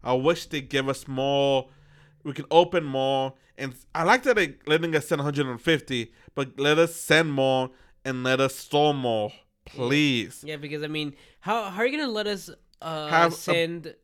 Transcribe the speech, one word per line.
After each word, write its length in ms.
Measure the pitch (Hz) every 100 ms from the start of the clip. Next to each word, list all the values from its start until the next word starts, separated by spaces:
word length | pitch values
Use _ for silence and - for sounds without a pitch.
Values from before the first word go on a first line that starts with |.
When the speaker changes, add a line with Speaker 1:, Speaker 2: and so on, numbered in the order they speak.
Speaker 1:
I 120 | -
wish 320 | 127 139 170 -
they 160 | 151
give 260 | 131 139 135
us 220 | 135 -
more. 580 | 131 139 139 139 135 131 _ _ _ _ _
We 80 | 147
can 120 | 139 143
open 340 | 165 175 180 147
more, 480 | 135 135 135 135 - _ -
and 180 | 135 123 _ -
I 80 |
like 200 | 165 247
that 120 | 262 220
they 180 | 165 135 -
letting 300 | 156 170 156
us 120 | -
send 100 | 151
a 40 | 143
hundred 220 | 143 135
and 120 | 120
fifty, 520 | - 151 - 127 110 _ - -
but 220 | 131 131
let 180 | 139 156
us 180 | 165 -
send 380 | - 156 165
more 380 | 139 135 131 127 _ - _ 135
and 180 | 127
let 160 | 127 131
us 160 | 135 -
store 380 | - 147 151
more, 400 | 143 123 110 104 - _ _ -
please. 760 | - 123 143 147 123 98 - 147
Speaker 2:
Yeah, 80 | 151
because, 260 | 147 147
I 40 | 151
mean, 280 | 151 147 - - _
how, 220 | 185 226 202
how 120 | 185
are 40 | 240
you 100 | 302
gonna 140 | 277
let 160 | 214 208
us, 220 | 202 175 - _ _
uh, 260 | 160 156 151
Speaker 1:
Have 260 | 165 170
a 20 | 165
Speaker 2:
send 600 | - 170 165 170 156 -